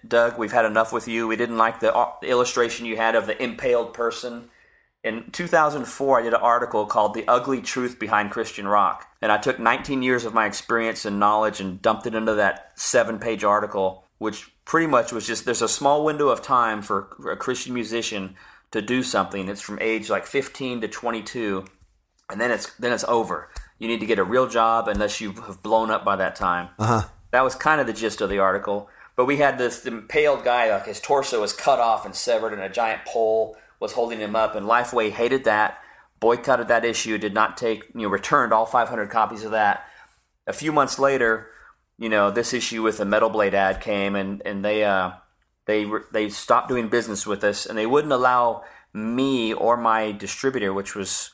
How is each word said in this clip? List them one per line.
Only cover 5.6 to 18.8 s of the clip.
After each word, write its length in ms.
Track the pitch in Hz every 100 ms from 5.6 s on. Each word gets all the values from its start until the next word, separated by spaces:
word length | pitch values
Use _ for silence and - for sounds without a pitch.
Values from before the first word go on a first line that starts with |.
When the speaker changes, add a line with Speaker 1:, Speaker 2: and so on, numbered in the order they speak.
| 151 143 120
Speaker 1:
four, 340 | - 139 131
I 20 |
did 140 | 117 113
an 60 |
article 440 | 120 120 120 110 104
called 300 | 113 104 113
The 120 | -
Ugly 340 | 123 131 127
Truth 360 | - 131 123 -
Behind 320 | 107 107 101
Christian 380 | 113 110 - 98
Rock. 400 | 104 95 - - -
And 120 | 107
I 60 | 107
took 180 | 139 120
nineteen 460 | 117 127 135 135
years 220 | 127 123 113
of 100 | 110
my 100 | 104
experience 600 | - - 117 113 107 107
and 140 | 101
knowledge 400 | 104 107 107 101
and 220 | 95 95
dumped 240 | 113 107 120
it 80 |
into 220 | 110 110 107
that 360 | 98 - - -
seven-page 680 | - 123 110 104 117 107
article, 600 | 104 104 104 101 92 - _ -
which 320 | 107 101 - _
pretty 220 | - 160 160
much 260 | 127 113
was 140 | 117 104
just, 200 | 110 123
there's 180 | 113
a 40 | 113
small 380 | - 139 147 156
window 240 | 151 143
of 140 | 117
time 400 | - 127 113 107
for 260 | 101 98 - - 139
a 40 | 101
Christian 380 | - 123 127
musician 600 | 123 110 117 110 104 95 95 - - _
to 100 | 113